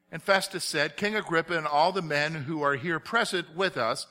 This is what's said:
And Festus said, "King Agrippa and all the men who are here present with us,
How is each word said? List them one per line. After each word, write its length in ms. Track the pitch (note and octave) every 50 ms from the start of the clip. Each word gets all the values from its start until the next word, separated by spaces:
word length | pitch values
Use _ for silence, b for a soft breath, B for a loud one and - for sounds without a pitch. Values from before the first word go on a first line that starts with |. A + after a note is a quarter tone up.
| _ _
And 120 | F3 E3
Festus 420 | - - G3 F#3+ F#3 - - F3 -
said, 320 | - - D3+ D3 D#3 D#3
"King 180 | - G3+ G#3 G#3+
Agrippa 420 | G#3+ G3 - E3+ E3 D#3+ - F3
and 100 | E3 D#3
all 260 | D3+ D3 D3 D#3+ F3+
the 80 | F#3 F#3+
men 440 | E3+ D#3 D3 C#3+ D3 D#3 D#3+ D#3 C3
who 180 | C#3+ E3 D#3
are 140 | D3 C#3+ C#3+
here 220 | B2+ B2+ F3 E3 D#3
present 560 | - - - A3+ A3 - G3+ F3+ E3 - D#3
with 220 | E3 G3 F3 -
us, 300 | C#3 A#2 A2+ C3 C#3+ - b